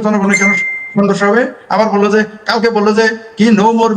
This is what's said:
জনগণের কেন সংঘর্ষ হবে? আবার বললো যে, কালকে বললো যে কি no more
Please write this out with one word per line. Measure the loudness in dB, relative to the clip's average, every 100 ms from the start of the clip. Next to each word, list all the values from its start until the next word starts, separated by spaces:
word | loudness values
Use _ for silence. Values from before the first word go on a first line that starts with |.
| 0
জনগণের | 0 0 0
কেন | 0 -2 -4 -8 -6
সংঘর্ষ | -2 0 0 0
হবে? | 0 0 -6 -4
আবার | -2 0
বললো | 0 2
যে, | 0 -2 -6 -6
কালকে | -2 0 0
বললো | 0 2
যে | 0 -2 -8 0
কি | 2 4
no | 2 2
more | 2